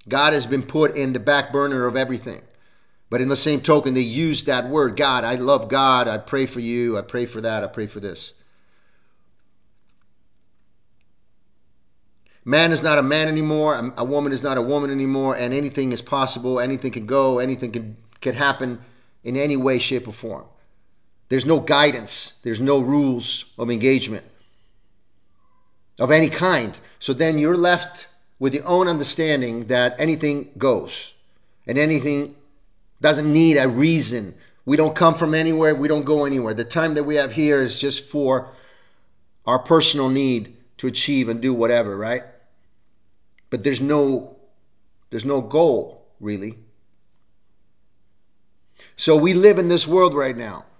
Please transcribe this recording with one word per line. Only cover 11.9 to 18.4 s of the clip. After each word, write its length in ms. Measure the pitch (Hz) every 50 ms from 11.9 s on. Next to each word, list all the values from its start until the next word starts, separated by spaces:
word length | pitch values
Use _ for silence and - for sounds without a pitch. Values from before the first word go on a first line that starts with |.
| _ _ _ _ _ _ _ _ _ _ -
Man 260 | 120 139 156 165 165
is 100 | 165 147
not 160 | - 160 151 147
a 60 | 131
man 240 | 135 151 156 156 151
anymore. 480 | 156 156 156 151 151 151 151 151 143
A, 260 | 120 117 131 - -
a 20 | 123
woman 280 | 131 143 147 143 143
is 100 | 135 120
not 160 | 135 143 135 123
a 40 |
woman 280 | 117 127 143 147 143 139
anymore. 460 | 139 135 135 135 135 135 135 135 131
And 180 | - 123 120 131
anything 380 | 139 147 135 139 143 135 127
is 100 | 120 117
possible. 580 | - - 143 139 131 127 - 127 120 127 127 123
Anything 320 | 123 131 135 131 - 131
can 140 | 107 120 107
go. 340 | 107 131 139 135 131 127 123
Anything 320 | 127 131 131 - 135 117
can, 260 | 110 117 110 107 110 - - _ - -
can 140 | - 131 113
happen 440 | 123